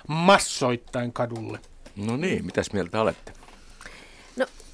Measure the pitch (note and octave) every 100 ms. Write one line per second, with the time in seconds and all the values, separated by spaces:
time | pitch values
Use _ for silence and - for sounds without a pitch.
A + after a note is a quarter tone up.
0 | - D#3 F3 G3 - - C3 B2 - C3
1 | A#2+ A#2+ B2 A#2 G#2+ G#2 - - - -
2 | G#2 B2 F3+ G2+ E2+ G2+ F#2 G#2 E2+ G#2+
3 | A2 - - - - - - - - -
4 | - - - - B3+ - -